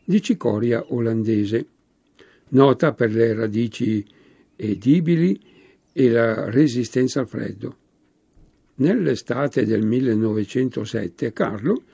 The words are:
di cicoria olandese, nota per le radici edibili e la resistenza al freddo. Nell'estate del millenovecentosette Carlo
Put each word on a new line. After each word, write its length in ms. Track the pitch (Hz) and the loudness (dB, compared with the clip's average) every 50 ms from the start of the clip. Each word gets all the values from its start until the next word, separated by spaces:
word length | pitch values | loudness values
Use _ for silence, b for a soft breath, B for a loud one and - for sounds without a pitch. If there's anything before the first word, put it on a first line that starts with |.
| b | b
di 180 | - 190 214 | 0 0 0
cicoria 640 | - - 208 - - 117 104 104 117 117 117 - - - - | 2 0 -2 -2 -2 -2 0 0 0 0 0 -2 -2 -4 -4
olandese, 720 | 120 113 113 113 113 107 113 110 104 104 101 113 120 - - _ _ _ _ _ _ _ _ b b b b b b b _ | -2 -2 -2 -2 -2 0 0 0 0 0 0 -2 -4 -4 -8 _ _ _ _ _ _ _ _ b b b b b b b _
nota 440 | 127 131 139 135 120 - 170 147 117 | 4 6 6 6 6 4 0 0 0
per 200 | - 120 110 107 | 0 -2 0 2
le 200 | 113 117 113 107 | 2 2 2 0
radici 720 | 110 113 107 101 113 120 110 - - 117 110 110 104 101 b b b b b b b b b _ | -2 -2 -2 -2 -2 -4 -4 -4 -4 -2 -2 -2 -2 -4 b b b b b b b b b _
edibili 800 | - 107 107 98 90 - 131 156 185 160 170 170 160 170 190 196 b b b b b b b b b _ _ | -8 -4 -4 -4 0 2 2 4 4 4 2 2 2 2 0 0 b b b b b b b b b _ _
e 180 | - - 131 117 | 0 2 2 4
la 400 | 113 117 117 113 110 110 - 104 | 4 4 2 2 0 -2 -4 0
resistenza 720 | 113 139 156 131 113 123 113 - - 127 131 127 - 139 | 2 2 2 2 2 -2 -4 -2 0 0 0 0 0 -4
al 80 | 123 | -4
freddo. 480 | - - 120 - 101 101 104 113 - - _ _ _ _ _ _ _ _ _ _ _ _ - - _ _ _ _ _ _ | -4 -6 -8 -8 -8 -8 -10 -12 -14 -14 _ _ _ _ _ _ _ _ _ _ _ _ -20 -20 _ _ _ _ _ _
Nell'estate 880 | - 135 175 226 226 170 139 120 - - - 120 131 143 131 - 139 110 | 0 0 2 2 2 0 0 -2 -2 -4 -6 -4 -2 -4 -2 -2 0 0
del 200 | 110 110 104 110 | 0 0 0 0
millenovecentosette 1500 | 107 120 127 135 120 110 107 113 107 107 107 104 - - 127 131 127 - - 107 107 - 107 98 87 - - 127 113 - | 0 0 0 0 0 0 0 0 0 0 -2 -4 -2 -2 -2 -2 -2 -4 -6 -8 -6 -6 -6 -6 -8 -6 -6 -6 -6 -4
Carlo 500 | - - 110 107 101 113 175 240 - b b | -4 -4 -4 -4 -4 -2 -2 -2 -4 b b